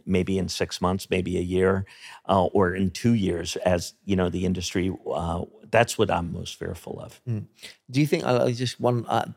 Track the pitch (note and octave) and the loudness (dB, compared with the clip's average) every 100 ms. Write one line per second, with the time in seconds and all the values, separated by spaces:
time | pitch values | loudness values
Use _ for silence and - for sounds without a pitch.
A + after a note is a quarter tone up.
0 | - F#2 F#2 F#2+ F2+ - E2+ - F2+ G2 | -2 0 0 -2 -2 -4 -6 -2 -2 -2
1 | - F#2 F2+ F2+ F2 F#2 F#2 F#2+ G2 - | -2 -2 -2 -2 0 2 4 2 -2 -10
2 | - - - G2 F2 G2+ F2+ F#2 F#2+ - | -20 -10 0 2 4 4 2 2 -2 0
3 | A#2 A#2 F#2+ F2 E2+ - F2+ F2 - - | 2 2 2 -2 -4 -2 0 0 0 -10
4 | - F#2+ F2 F2+ F2+ F#2 F2+ G2 F#2 - | -2 0 0 0 -2 -2 -2 -2 -2 -4
5 | - C#2 E2+ F2 - - - A2+ A#2 - | -6 -4 -2 -4 -6 -12 0 4 4 2
6 | G#2+ F2+ F2 F2+ E2+ - F2 F2 - - | 0 0 -2 -6 -10 -10 -10 -10 -12 -12
7 | D#2+ - - G#2+ G#2 _ - - - B2+ | -14 -12 -6 -6 -8 _ -20 -20 -4 0
8 | D3 E3+ C3 B2 B2+ A#2+ B2 - A#2+ A#2+ | 2 2 2 2 2 0 -4 0 0 0
9 | - A#2 - | 0 0 -2